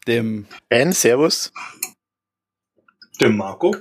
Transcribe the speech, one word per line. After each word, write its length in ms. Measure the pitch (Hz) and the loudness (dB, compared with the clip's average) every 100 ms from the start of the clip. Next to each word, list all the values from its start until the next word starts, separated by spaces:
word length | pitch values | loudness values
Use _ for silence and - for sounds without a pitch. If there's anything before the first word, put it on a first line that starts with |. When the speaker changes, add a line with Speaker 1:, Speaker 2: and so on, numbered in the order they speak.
| - | -2
Speaker 1:
dem 400 | 117 113 110 101 - _ | -2 -2 -6 -10 -20 _
Speaker 2:
Ben, 220 | 117 151 | 2 2
servus. 600 | 185 113 127 165 - - - - - - - _ _ _ _ _ _ _ _ _ _ - - | 2 2 4 2 0 -8 -14 -20 -14 -16 -16 _ _ _ _ _ _ _ _ _ _ -20 0
Speaker 3:
Dem 160 | 127 104 | 2 2
Marco, 400 | 98 98 175 - | -4 -2 -2 -2